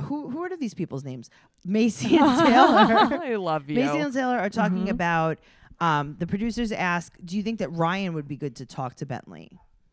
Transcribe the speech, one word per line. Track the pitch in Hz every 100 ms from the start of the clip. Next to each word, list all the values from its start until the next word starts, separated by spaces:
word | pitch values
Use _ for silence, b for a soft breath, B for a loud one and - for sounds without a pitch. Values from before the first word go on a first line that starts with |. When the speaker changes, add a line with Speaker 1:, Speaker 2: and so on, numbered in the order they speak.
Speaker 1:
who, | 143 294 269
who | 262
are | 359 359
these | 247
people's | - 175 135
names? | 135 127 110 b b b 175
Macy | 208 233 - - 339
and | 302 254
Speaker 2:
<laughs> | 320
Speaker 1:
Taylor. | 240 330 - 415 226 349 339
Speaker 2:
I | 311 226
love | 180 156 139
you. | 151
Speaker 1:
Macy | 277 294
and | 294
Taylor | 254 254 247
are | 196
talking | 220 208 185
Speaker 2:
Mm-hmm. | 190
Speaker 1:
about, | 175 175 165 160 156 b b b -
um, | 170 151 147 151
the | 175
producers | 196 233 220 233
ask, | 214 180 175 170 - 180
"Do | 190
you |
think | 208 226
that | 185
Ryan | 165 165 190 196
would | 160 143
be | 139
good | 147 120
to | 127
talk | - 131 -
to | 139
Bentley?" | 127 - 85 82 180 _ _ _